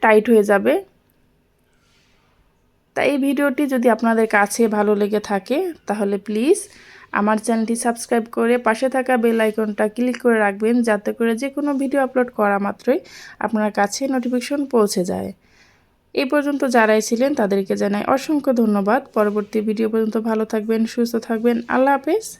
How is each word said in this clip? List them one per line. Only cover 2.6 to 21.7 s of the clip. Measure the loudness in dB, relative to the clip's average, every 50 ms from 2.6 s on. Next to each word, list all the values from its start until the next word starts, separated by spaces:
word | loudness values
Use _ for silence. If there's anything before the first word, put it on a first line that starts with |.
| _ _ _ _ _ _ _
তাই | -2 0 0
এই | 0 0 0
ভিডিওটি | 0 0 0 0 0 0 -2 -2 -2 -2
যদি | 0 2 2
আপনাদের | 2 2 0 0 2 2 0 2 4
কাছে | 2 2 2 2 0 0 0
ভালো | 2 0 2 2 2
লেগে | 0 0 0 -2 -4 -2 -2
থাকে | -4 -4 -2 -2 -2 -2 -2 -4 -6 -10 _
তাহলে | -8 -4 -4 -2 -2 -2 -4 -6
প্লিজ | -4 -4 -2 2 2 2 0 0 -14 -18 -20 -20 -20 -20 -20 -20 _ -2 0
আমার | 2 2 0 0 0
চ্যানেলটি | -2 -2 -2 0 -2 -4 -2 -2
সাবস্ক্রাইব | -4 -4 -4 -4 -2 -2 -2 -2 -2 -4
করে | -2 0 2 2 2 2 0
পাশে | -2 0 -2 -2
থাকা | 0 -2 0 0 0 2
বেল | 2 2 2 2
আইকনটা | 0 0 0 -2 -4 -4 -2 -2 -2 -2 -2
ক্লিক | -2 -2 -2 -2 -2
করে | 0 0 2 2
রাখবেন, | 2 0 0 0 0 0 2 2 2
যাতে | 2 0 0 -2 -6 -4
করে | -2 -2 -2 -2
যে | -2 -4 -6
কোনো | -4 -4 -2 -2 -2 -2
ভিডিও | -2 0 0 0
আপলোড | 0 0 0 0 -2 -2 0 0
করা | 0 2 2 0
মাত্রই | 0 -2 -6 _ -2 -2 -2 -2 -2 -10 -20 -20 -20 -20 -10 _
আপনার | -6 -2 -2 0 -2 0
কাছে | 0 0 -2 0 -2 -4 -4 -2
নোটিফিকেশন | -2 -2 -2 -2 -4 -4 -4 -2 -4 -4 -4 0
পৌঁছে | 2 2 2 2 2 -2 -2
যায়। | -2 -4 -6 -6 -8 -10 _ _ _ _ _ _ _ _ _ _ _ _ _ _ _ _
এই | -2 -2 0
পর্যন্ত | 0 0 0 0 -2 0 0 2 4
যারাই | 4 4 4 4 2 2 0
ছিলেন | -2 0 0 0 0
তাদেরকে | 0 0 0 0 -2 0 -2 -2
জানাই | -2 -2 -2 -2 -2 0 0 0
অসংখ্য | 0 0 -2 -4 -2 0 0 0 2
ধন্যবাদ। | 2 2 2 0 0 0 0 0 -2 -4 _
পরবর্তী | 0 0 0 0 -4 -6 -4 -4 -4
ভিডিও | -2 -2 -2 -2 -2 -2
পর্যন্ত | 0 -2 -2 0 -2 -4 -2 -2
ভালো | -2 -2 -2
থাকবেন, | -2 -4 -6 -2 -2 -2 -2 -2
সুস্থ | -2 -2 -4 -4 -2 -2 -6 -4 -4
থাকবেন। | -6 -2 0 0 0 0 -2
আল্লাহ | -2